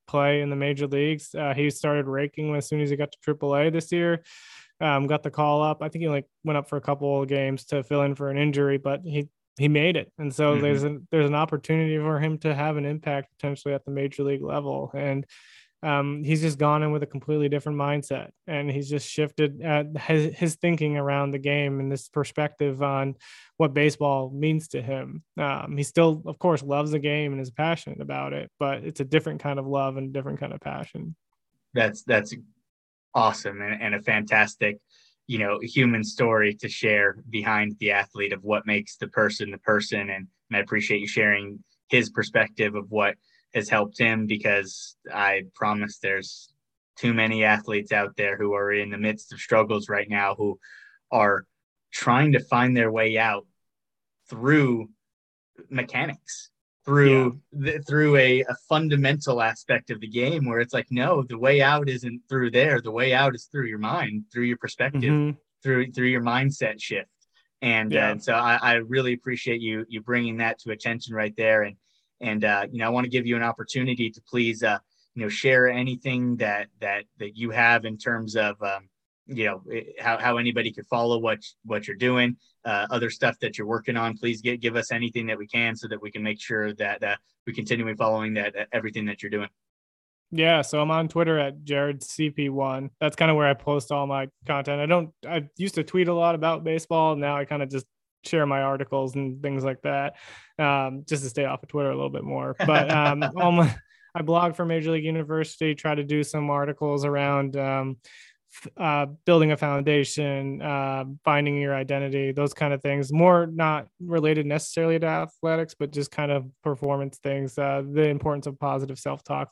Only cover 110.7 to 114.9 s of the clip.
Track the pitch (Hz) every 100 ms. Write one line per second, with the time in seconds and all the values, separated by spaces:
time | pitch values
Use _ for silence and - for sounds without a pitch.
110.7 | 139 135 135 135 139 - 147 147 143 139
111.7 | 139 135 139 139 139 135 135 143 - 147
112.7 | 139 143 143 135 151 180 175 170 165 160
113.7 | 151 117 _ 175 170 151 156 143 151 -
114.7 | - 165